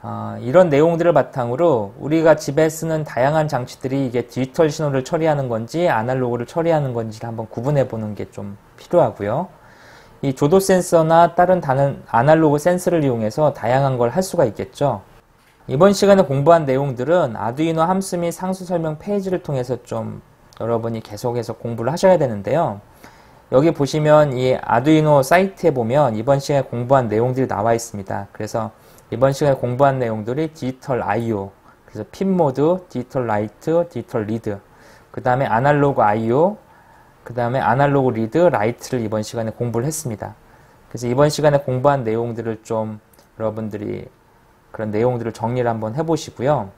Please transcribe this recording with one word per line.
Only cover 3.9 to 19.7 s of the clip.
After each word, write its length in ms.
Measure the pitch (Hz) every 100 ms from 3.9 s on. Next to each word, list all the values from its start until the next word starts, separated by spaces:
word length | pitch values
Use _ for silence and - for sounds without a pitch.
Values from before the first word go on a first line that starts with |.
| 135 135
이게 160 | 120 117
디지털 440 | - 131 - 160
신호를 340 | 147 151 135
처리하는 440 | 131 170 160 147 131
건지 400 | 113 117 156 175
아날로그를 580 | 123 117 131 127 120 120
처리하는 480 | - 165 160 139
건지를 340 | 117 113 107 117
한번 200 | 113 110
구분해 400 | - 123 147 127
보는 260 | 113 107
게 160 | 104 95
좀 260 | - 101 101 _ -
필요하고요. 720 | - 175 131 98 101 123 185 - - - - - - -
이 120 | 139
조도 240 | 135 147 185
센서나 760 | 190 185 180 170 160 165 170
다른, 260 | 170 180 185
다른 420 | 147 131 139 127 -
아날로그 500 | 113 135 160 160 147
센서를 460 | 180 180 180 170
이용해서 480 | 143 117 107 131 151
다양한 460 | - 110 127 139 127
걸 120 | 120
할 120 | 123
수가 220 | 190 175 135
있겠죠. 560 | 101 101 - 143 107 - - _ _ _ _ -
이번 240 | 131 190
시간에 300 | 196 196 196
공부한 420 | 185 135 143 170
내용들은 720 | 147 131 143 120 127 175 147 104
아두이노 460 | 104 123 160 160
함수 360 | 160 190 190 180
및 140 | 170
상수 320 | 165 185 185
설명 340 | 175 180 160 156
페이지를 440 | - 208 190 180
통해서 400 | - 139 123